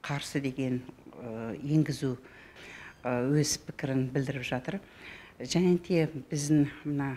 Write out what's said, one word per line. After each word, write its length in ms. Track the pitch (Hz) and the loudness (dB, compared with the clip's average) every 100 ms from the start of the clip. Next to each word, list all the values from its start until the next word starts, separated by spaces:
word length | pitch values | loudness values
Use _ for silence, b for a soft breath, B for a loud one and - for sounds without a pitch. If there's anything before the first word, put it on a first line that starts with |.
қарсы 400 | - 143 - 147 | -4 -6 -2 -2
деген, 400 | 135 127 131 127 123 - - | -2 -2 0 0 -4 -18 -20
ә, 400 | - 123 113 113 | -14 -10 -8 -6
енгізу, 600 | 107 143 156 151 127 135 123 B B B B B B B B | -6 2 4 4 0 -2 -4 B B B B B B B B
ә, 180 | 123 123 127 147 | -2 0 2 2
өз 160 | 147 - - | 2 -2 -6
пікірін 400 | - 139 135 131 | -6 -2 0 0
білдіріп 320 | 135 131 135 123 | 0 -2 -4 -4
жатыр. 300 | 131 - 196 - B B B B B | -4 -4 -8 -10 B B B B B
Және 400 | 127 170 180 175 | -2 4 6 4
де 300 | - 175 156 139 - | 4 2 2 -2 -4
біздің 360 | 151 147 151 143 - | -4 4 6 4 0
мына 300 | 151 143 139 | -4 -2 -2